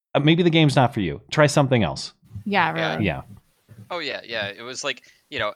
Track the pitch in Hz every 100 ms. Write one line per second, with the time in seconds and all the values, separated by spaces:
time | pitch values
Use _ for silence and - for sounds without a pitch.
0 | _ 135 147 165 170 160 151 127 123 113
1 | 90 71 - - 147 - 135 123 85 67
2 | - - _ - - 202 160 160 165 -
3 | 196 135 - - _ _ _ - 101 175
4 | 143 98 98 117 101 98 117 123 143 123
5 | - _ _ 143 208